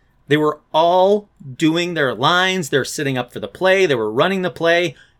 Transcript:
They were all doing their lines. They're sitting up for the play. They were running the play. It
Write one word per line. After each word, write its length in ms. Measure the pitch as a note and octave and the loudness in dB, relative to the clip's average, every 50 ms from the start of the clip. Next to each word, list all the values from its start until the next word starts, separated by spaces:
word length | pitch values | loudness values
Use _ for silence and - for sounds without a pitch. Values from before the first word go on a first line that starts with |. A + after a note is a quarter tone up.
| _ _ _ _ _ | _ _ _ _ _
They 100 | - C#3+ | -2 0
were 240 | D3+ D3+ D3+ - - _ _ | 0 2 0 -2 -4 _ _
all 560 | - D#3 E3 E3+ F3+ F#3 F#3 G3 G3+ G#3 G#3 _ _ _ - C#3 B2 | 0 2 2 4 4 4 4 4 2 0 -2 _ _ _ -20 -18 -4
doing 380 | - D#3+ D#3 D#3+ E3+ F3 F3 F3 | -2 0 0 2 0 -2 -2 -2
their 200 | D#3+ C#3+ B2+ A2+ | -2 -2 -2 -2
lines. 540 | G2 B2+ D#3 F3 F3+ F#3 F#3 F#3 F#3 D#3+ - | 0 0 2 2 2 0 0 -2 -4 -4 -2
They're 160 | - C3+ B2 | -2 -2 -2
sitting 320 | - - - D3 C#3 C3 | -4 -6 -6 -4 -4 -4
up 160 | B2+ A#2 - | -4 -6 -8
for 80 | - A2 | -10 -12
the 80 | G#2 G2+ | -12 -12
play. 380 | - - F3+ F#3 F#3 G3 F#3+ | -6 -2 0 2 4 4 2
They 80 | E3 C3+ | 2 2
were 160 | A2+ A2 G#2+ | 0 -2 -2
running 320 | A2 B2+ D#3 F#3 G3 F#3+ | 0 0 0 0 0 -2
the 80 | F#3 E3+ | -4 -6
play. 360 | E3 - E3 E3 E3+ E3+ F3+ | -4 -2 0 0 2 0 0
It 100 | D#3+ - - - _ _ | -4 -6 -12 -20 _ _